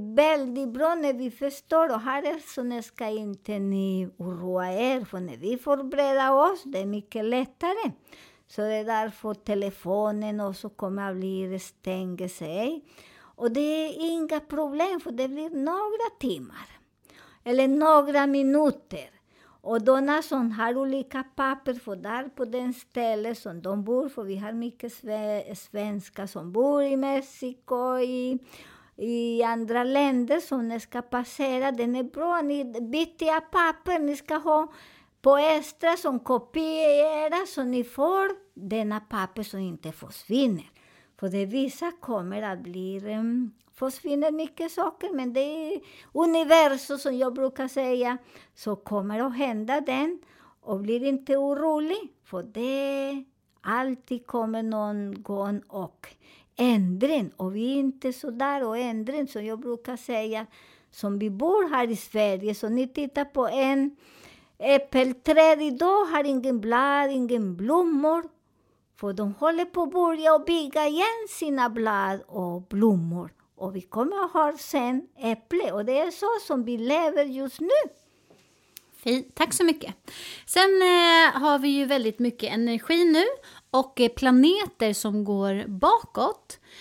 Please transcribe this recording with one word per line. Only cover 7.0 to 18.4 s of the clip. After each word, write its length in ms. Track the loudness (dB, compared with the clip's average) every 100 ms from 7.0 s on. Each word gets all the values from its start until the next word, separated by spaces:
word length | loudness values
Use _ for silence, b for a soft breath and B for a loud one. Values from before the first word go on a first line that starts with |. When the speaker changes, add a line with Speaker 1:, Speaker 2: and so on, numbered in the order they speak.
| -8 -6 -2
Speaker 1:
lättare. 680 | -2 -4 -4 -4 -2 -4 -8 b b b b _
Så 140 | -6
det 120 | -2
är 120 | -2 -2
därför 480 | -2 -4 -6 -8
telefonen 1080 | -8 -4 -2 -2 -6 -2 0 0 -2 -4 -4
också 300 | -6 -8 -12
kommer 420 | -8 -6 -4 -6
att 60 | -6
bli, 420 | -6 -6 -6 -8
stänga 680 | -10 -12 -8 -6 -6 -8 -8
sig. 560 | -8 -8 -4 -4 -6 b b b b b -4
Och 160 | -2
det 80 | 0
är 520 | 0 -2 -4 -4 -4
inga 280 | -4 -4 -6
problem, 600 | -4 -4 -2 -2 -2 -4
för 120 | -6
det 160 | -6 -6
blir 220 | -6 -8
några 600 | -4 -4 -2 -4 -4 -6 -6
timmar. 480 | -6 -6 -10 -18 -20 -20 _ _ b b b b 0
Eller 220 | 2 4
några 600 | 4 8 6 6 2 2
minuter. 840 | 4